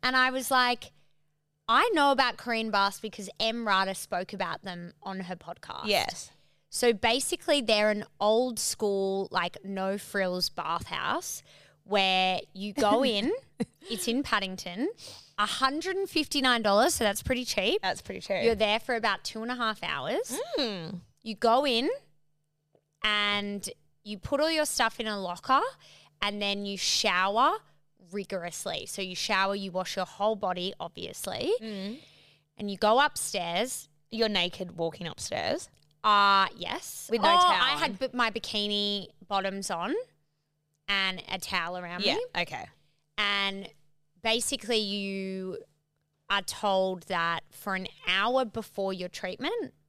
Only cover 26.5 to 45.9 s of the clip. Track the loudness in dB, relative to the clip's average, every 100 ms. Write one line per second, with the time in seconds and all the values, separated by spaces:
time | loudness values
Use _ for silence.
26.5 | -2 -4 -4 -2 2 2 4 4 4 4
27.5 | 2 _ _ _ _ -10 -8 -6 -6 -6
28.5 | -8 -6 -6 -8 -8 -6 -4 0 2 2
29.5 | 0 -4 -4 -4 -4 -6 0 0 2 -2
30.5 | -2 -4 -6 -12 -10 -12 -8 -8 -4 -2
31.5 | -2 -4 -8 -8 -10 -16 _ _ _ _
32.5 | _ -8 0 4 6 4 0 -4 -4 -2
33.5 | 0 -2 -4 -12 _ _ -2 0 2 0
34.5 | -2 -10 -4 -4 -4 -10 -8 -6 -4 -2
35.5 | -2 -4 _ _ _ 4 6 6 6 4
36.5 | 0 -8 -8 -10 -14 -2 4 6 8 8
37.5 | 6 2 2 -2 -2 -4 0 0 0 -4
38.5 | -2 0 0 0 -2 -6 _ -2 -2 0
39.5 | -4 -6 -4 -2 -4 -6 _ _ _ _
40.5 | _ _ _ -2 0 0 -4 -6 -8 -2
41.5 | -2 -2 -6 -8 -2 0 0 -2 -4 -4
42.5 | -6 -12 _ _ _ _ -2 0 2 0
43.5 | -4 -12 _ _ _ _ _ 0 0 0
44.5 | -6 -2 -2 0 -4 -4 -4 -6 -6 -8
45.5 | -10 -14 _ _